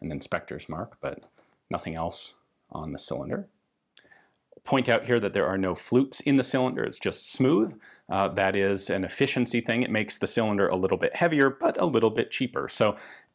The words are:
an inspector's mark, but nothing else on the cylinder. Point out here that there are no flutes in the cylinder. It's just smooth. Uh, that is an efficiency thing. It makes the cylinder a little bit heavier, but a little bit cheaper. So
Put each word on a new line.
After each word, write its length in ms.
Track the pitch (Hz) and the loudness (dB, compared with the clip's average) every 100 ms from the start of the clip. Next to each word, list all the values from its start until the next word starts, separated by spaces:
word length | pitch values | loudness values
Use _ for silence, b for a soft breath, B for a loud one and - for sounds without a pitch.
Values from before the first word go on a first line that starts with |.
an 120 | 82 | -10
inspector's 560 | 80 - 85 - - - | -8 -6 -6 -6 -12 -10
mark, 300 | 78 107 - | -10 -10 -10
but 240 | 69 - - b b b _ | -10 -10 -16 b b b _
nothing 280 | 87 - 80 | -8 -6 -6
else 380 | 85 - - - _ _ _ | -6 -6 -12 -16 _ _ _
on 220 | - 78 | -12 -10
the 60 | 69 | -10
cylinder. 500 | - - - - 190 _ _ _ _ _ b b b b _ - | -8 -8 -6 -6 -8 _ _ _ _ _ b b b b _ -20
Point 260 | - 135 127 | -2 0 4
out 180 | 117 - | 2 4
here 120 | 120 | 2
that 160 | 101 | 2
there 120 | 101 80 | 0 0
are 120 | 95 | 2
no 160 | 95 | 0
flutes 460 | 82 - 123 135 - | -2 2 2 2 -2
in 160 | - 139 | 2 2
the 80 | |
cylinder. 400 | 127 135 127 131 | 4 0 0 -2
It's 160 | 110 - | -4 -4
just 300 | 190 - - | -4 -4 -6
smooth. 460 | - 131 - 110 - B B - | 0 4 4 2 -4 B B -4
Uh, 200 | 95 98 | 0 0
that 260 | 87 95 | 2 2
is 340 | 98 98 98 - | 2 2 0 -2
an 160 | 95 | -2
efficiency 560 | 90 - 135 - 120 117 | -2 0 0 2 0 0
thing. 220 | 113 117 | 0 -2
It 80 | 123 | 0
makes 260 | 107 107 - | 0 -2 -2
the 120 | - | -2
cylinder 400 | - 110 101 98 | 0 2 2 2
a 80 | 92 | 2
little 220 | 95 92 | 0 0
bit 180 | - - | 0 2
heavier, 340 | 170 156 135 | 2 4 4
but 300 | - 330 - | 4 -2 2
a 60 | 180 | 2
little 240 | 117 110 | 4 2
bit 200 | 110 113 | 2 -2
cheaper. 380 | - 123 - - | -2 -4 -4 -6
So 280 | - 107 104 B B B | 2 2 2 B B B